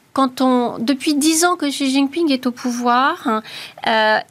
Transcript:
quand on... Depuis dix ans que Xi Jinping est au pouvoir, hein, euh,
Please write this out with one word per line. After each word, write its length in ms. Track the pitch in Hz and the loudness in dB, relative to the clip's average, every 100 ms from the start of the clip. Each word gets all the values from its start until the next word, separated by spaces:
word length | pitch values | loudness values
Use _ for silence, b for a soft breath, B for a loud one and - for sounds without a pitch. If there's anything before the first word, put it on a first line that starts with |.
| _ | _
quand 280 | - 262 254 | 0 0 2
on... 360 | 262 247 240 - | 2 2 0 -2
Depuis 380 | 233 262 320 294 | -2 0 0 2
dix 280 | 311 320 | 2 2
ans 120 | 349 349 | 0 0
que 100 | 285 | -2
Xi 240 | 269 269 | -2 0
Jinping 420 | 277 277 330 330 | 2 0 0 0
est 140 | 254 254 | 0 -2
au 60 | |
pouvoir, 760 | 240 247 240 240 247 277 349 277 | -4 -6 -2 0 2 2 0 -2
hein, 140 | 220 B B B - - | -4 B B B -6 0
euh, 320 | 220 214 214 - | 2 2 0 0